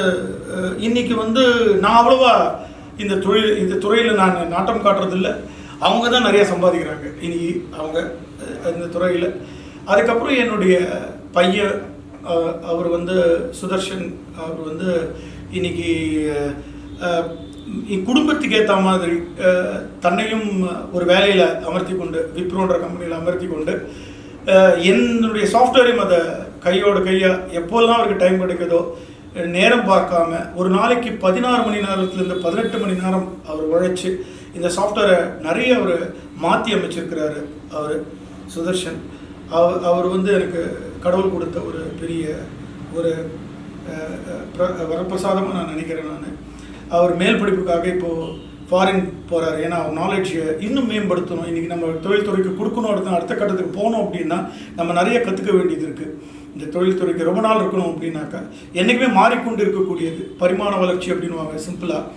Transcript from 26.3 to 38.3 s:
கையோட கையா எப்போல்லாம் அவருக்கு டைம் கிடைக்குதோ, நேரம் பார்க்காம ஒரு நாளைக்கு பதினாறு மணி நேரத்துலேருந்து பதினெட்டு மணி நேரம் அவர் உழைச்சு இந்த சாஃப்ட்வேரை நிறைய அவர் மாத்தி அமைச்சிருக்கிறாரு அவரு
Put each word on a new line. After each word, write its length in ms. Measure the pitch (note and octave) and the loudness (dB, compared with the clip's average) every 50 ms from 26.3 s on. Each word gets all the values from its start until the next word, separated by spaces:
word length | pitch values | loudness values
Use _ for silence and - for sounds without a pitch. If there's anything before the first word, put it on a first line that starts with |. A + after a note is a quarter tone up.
| - - - - - - | -2 -6 -8 -12 -12 -4
கையோட 380 | - F3+ F#3+ F#3+ G3+ G3+ G3 F#3 | 0 2 2 4 4 4 4 4
கையா 320 | F#3 F#3 F#3+ F#3+ F#3+ F#3 F3+ - - - | 4 2 4 4 4 4 2 2 -2 -4
எப்போல்லாம் 460 | E3 E3 - - G#3+ A#3 A#3 A3+ A#3 A#3 | -4 -4 -2 0 4 4 6 6 6 4
அவருக்கு 260 | G3+ G3+ F#3+ F3+ F3+ | 4 2 2 4 4
டைம் 160 | F#3 F#3 F#3 | 4 4 4
கிடைக்குதோ, 400 | F#3 F#3 E3+ E3+ F3 E3+ E3 E3+ E3+ - - - - - - - - - - F3+ E3+ | 2 0 -2 -2 0 2 2 2 2 -2 -6 -12 -14 -16 -18 -18 -18 -12 -8 -6 -4
நேரம் 420 | F3 F3 F3+ G#3 A#3 B3 A#3+ F#3+ F#3+ | -2 0 4 4 4 4 4 4 4
பார்க்காம 640 | F#3+ F3+ E3+ - F3 E3+ E3 E3 D#3+ - - - - | 4 4 4 4 2 2 2 2 0 -4 -6 -6 -4
ஒரு 140 | F3 F3+ F#3+ | -2 0 2
நாளைக்கு 420 | F#3 F#3+ A3 A#3 B3 A#3+ A#3+ A3 | 2 4 4 2 2 2 0 -4
பதினாறு 500 | - - F#3+ F#3 F#3 A#3+ B3 B3 B3 A#3+ | -4 0 0 2 2 2 2 2 2 2
மணி 160 | G#3+ G#3 G#3 G#3 | 2 0 0 -2
நேரத்துலேருந்து 640 | G3 G3 F#3+ F#3+ F#3 F#3 - F#3 F3+ F3+ F3+ F#3 | -2 -2 0 0 -2 -2 -2 -2 -2 -2 -2 -2
பதினெட்டு 360 | E3+ E3+ F#3+ A3+ - - - G3+ | -2 0 0 0 0 -2 -2 -2
மணி 140 | G3 F#3+ | -2 -2
நேரம் 360 | F#3 F3+ F#3 F#3 F#3 F#3 F#3 - - - - | -2 0 0 0 0 0 -2 -4 -8 -10 -10
அவர் 180 | - D#3 D#3 D#3+ | -8 -6 -4 -2
உழைச்சு 440 | D#3 E3 E3+ F#3 F3+ F3+ - - F#3 F#3 - - - - - - - - | 0 2 2 2 2 0 -2 -2 -4 -4 -4 -6 -10 -14 -16 -16 -14 -6
இந்த 140 | F3 F3 F3 | -4 -2 -2
சாஃப்ட்வேரை 760 | - F#3+ G3+ G#3 G#3 G#3 G3+ F#3+ F3+ E3+ D#3+ - - - | 0 0 0 0 2 4 4 6 6 4 4 0 -4 -4
நிறைய 340 | D3+ D#3 F3+ A#3 B3+ B3+ B3 | -4 -2 0 2 4 4 4
அவர் 180 | A3 F#3+ F#3 E3+ E3 - - - - - - - C#3+ | 4 4 2 0 0 -2 -4 -8 -10 -16 -16 -8 -2
மாத்தி 280 | D#3+ F3 - - - A3+ | 0 2 2 2 2 0
அமைச்சிருக்கிறாரு 680 | G3+ F#3 E3+ - - F3 - - D#3+ D#3 D3+ D3+ D3+ D3 D3 D3 - - - - | 0 0 0 -2 -4 -6 -6 -6 -4 -4 -2 -4 -4 -6 -10 -10 -12 -14 -14 -10
அவரு 240 | D3+ D3+ D3+ D3+ D3+ - - - - - - - | -8 -6 -4 -4 -4 -4 -6 -8 -12 -16 -16 -16